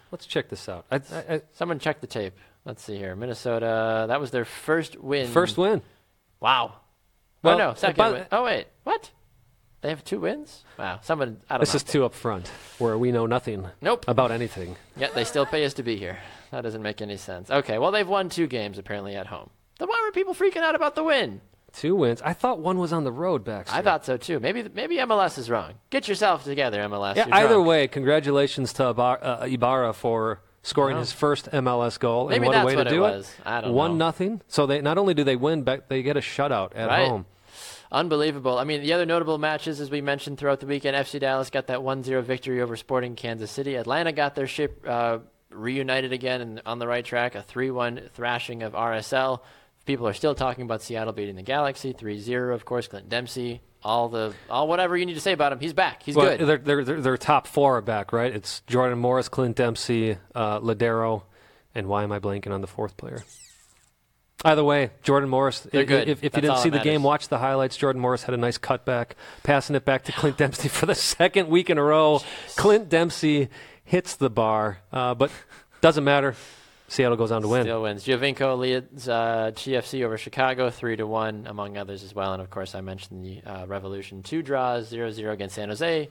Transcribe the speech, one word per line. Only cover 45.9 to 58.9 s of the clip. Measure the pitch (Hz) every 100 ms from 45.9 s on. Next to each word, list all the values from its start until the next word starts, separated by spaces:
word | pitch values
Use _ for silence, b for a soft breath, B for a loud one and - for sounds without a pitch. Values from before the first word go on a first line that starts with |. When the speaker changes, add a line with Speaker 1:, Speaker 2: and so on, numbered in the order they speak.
| 131 131
Speaker 2:
again | 127 127 127
and | 117 110
on | 110 120
the | 120
right | 120
track, | 120 123 120
a | 107
three | - 127 131
one | 123 120 120 -
thrashing | - 120 120 - 117
of | 110
R | 101 117
S | 110 107
L. | 135 131 127 b b b _
People | - 135 117
are |
still | 98 156
talking | 139 131 123
about | 120 110
Seattle | - 113 110
beating | 104 101 95
the |
Galaxy | 95 143 143 135 135
three | 123 110 104
zero. | 107 123 123
Of | 117
course, | - 123 113
Clint | 101 95
Dempsey, | 117 123 131 120 120 - _
all | 104 117 120
the, | 117 110 101 -
all | 120 151
whatever | 170 180 175
you |
need | 180
to | 160
say | 196
about | 170 143
him, | 127
he's | 160
back. | 156 175 -
He's | - 147
Speaker 1:
Well, | 175 135
Speaker 2:
good. | 151
Speaker 1:
their, | 147
their, | 143 143
their, | 127 156
their | 131 127
top | - 143 -
four | - 139 123
are |
back, | 101 107 98
right? | 117 123
It's | 104 - - -
Jordan | 123 127